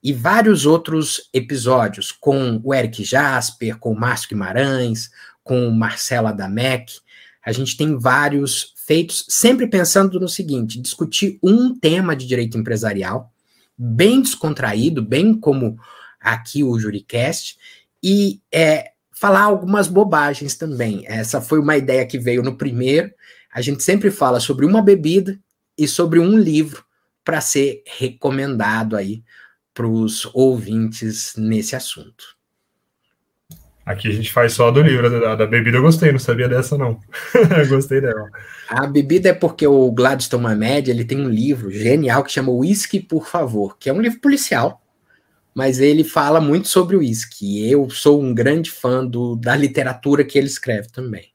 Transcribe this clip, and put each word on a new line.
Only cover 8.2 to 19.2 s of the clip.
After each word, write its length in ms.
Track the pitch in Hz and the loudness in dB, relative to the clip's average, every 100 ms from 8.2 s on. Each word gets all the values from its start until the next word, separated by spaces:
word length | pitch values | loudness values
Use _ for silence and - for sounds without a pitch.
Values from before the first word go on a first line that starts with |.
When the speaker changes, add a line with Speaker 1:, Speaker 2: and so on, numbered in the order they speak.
| 143 143 139 - - - | 0 -2 -2 -6 -8 -16
Speaker 1:
feitos, 400 | - 156 170 - - | 0 0 0 -6 -6
sempre 400 | - 233 262 254 | 2 2 2 2
pensando 540 | 196 175 196 196 180 | 0 2 2 2 0
no 80 | 180 | -4
seguinte, 500 | 170 170 135 110 113 | -6 -4 -4 -4 -6
discutir 600 | 123 - 160 - 202 - | -10 -6 -4 -2 -4 0
um 320 | 185 226 254 | 4 4 4
tema 400 | 254 160 170 180 | 2 0 2 0
de 120 | 147 127 | -4 -4
direito 320 | 123 117 117 | -4 -2 -4
empresarial, 760 | 110 110 110 101 92 110 - _ _ _ _ _ | -4 -4 -4 -4 -6 -8 -10 _ _ _ _ _
bem 460 | 120 113 190 254 | -4 2 4 4
descontraído, 800 | 262 - 156 147 120 104 135 151 | 2 -2 -6 -4 -4 0 0 -2
bem 320 | 107 131 202 | -2 2 2
como 440 | 220 156 135 117 113 - - - _ | 2 2 0 -2 -6 -18 -20 -20 _
aqui 420 | 110 113 117 143 | -4 -4 -6 -4
o 160 | 139 113 | -2 -2
Juricast, 800 | 107 101 _ 120 127 - - - - - _ _ | -4 -8 _ -4 -2 -4 -10 -18 -20 -20 _ _
e, 380 | 190 202 202 196 _ | 0 2 2 -2 _
é, 400 | 156 160 156 - _ _ | 0 2 2 -2 _ _
falar 320 | - | -4